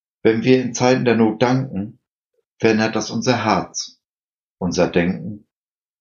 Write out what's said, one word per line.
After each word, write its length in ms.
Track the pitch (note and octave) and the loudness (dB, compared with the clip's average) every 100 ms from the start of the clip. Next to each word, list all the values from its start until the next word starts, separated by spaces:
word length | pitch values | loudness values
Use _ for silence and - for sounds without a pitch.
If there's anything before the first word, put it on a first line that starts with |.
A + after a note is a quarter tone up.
| _ _ | _ _
Wenn 180 | A2+ A2 | 0 2
wir 200 | A#2+ B2+ | 4 2
in 120 | B2+ | 2
Zeiten 300 | - B2+ B2+ | 0 2 2
der 140 | B2 A2+ | 2 2
Not 240 | A2+ - | 2 2
danken, 580 | B2 C3 - F#2+ G#2 - _ _ _ _ _ - | 0 0 -2 -8 -10 -14 _ _ _ _ _ -2
verändert 360 | A2+ A2 A2 A2 | 2 2 0 -2
das 160 | - | -6
unser 320 | A2+ B2 A#2 | -6 -2 0
Herz, 560 | G#2+ F#2 - - - _ _ _ _ _ _ - | 0 0 -2 -10 -14 _ _ _ _ _ _ -8
unser 300 | F2+ F2 E2+ | -4 0 0
Denken. 640 | F2+ F2 E2+ E2+ G#2 _ _ _ _ _ _ | 0 -2 -4 -8 -14 _ _ _ _ _ _